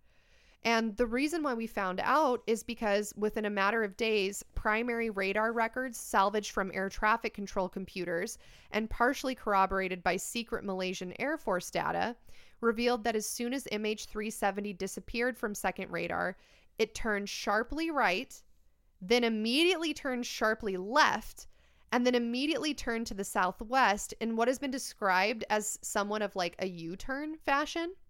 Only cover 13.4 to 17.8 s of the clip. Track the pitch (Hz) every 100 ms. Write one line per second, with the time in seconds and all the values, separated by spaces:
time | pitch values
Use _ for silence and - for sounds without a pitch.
13.4 | 240 269 - 214 214 214 - 214 214 -
14.4 | 208 196 208 185 190 196 - 233 247 233
15.4 | 214 202 190 185 185 170 170 175 175 -
16.4 | - - _ - 214 - 226 202 202 -
17.4 | 220 214 226 285